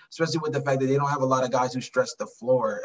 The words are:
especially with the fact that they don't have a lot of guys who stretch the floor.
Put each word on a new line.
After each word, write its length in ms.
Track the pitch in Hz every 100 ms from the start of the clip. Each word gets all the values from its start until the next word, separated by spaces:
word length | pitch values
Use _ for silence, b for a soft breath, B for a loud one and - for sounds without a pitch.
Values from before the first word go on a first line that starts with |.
| b
especially 280 | - 160 160
with 140 | 156
the 80 | 135
fact 180 | 135 135
that 60 | 131
they 80 | 139
don't 140 | 143
have 120 | 143
a 40 | 131
lot 180 | 131
of 80 | 123
guys 220 | 127 127
who 80 | 123
stretch 280 | - 127 123 -
the 80 | 104
floor. 540 | - 117 127 110 104